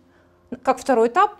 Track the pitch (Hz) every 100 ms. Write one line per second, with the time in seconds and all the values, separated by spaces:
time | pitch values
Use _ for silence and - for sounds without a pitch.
0 | _ _ _ _ _ 247 - 262 - 247
1 | 233 285 403 -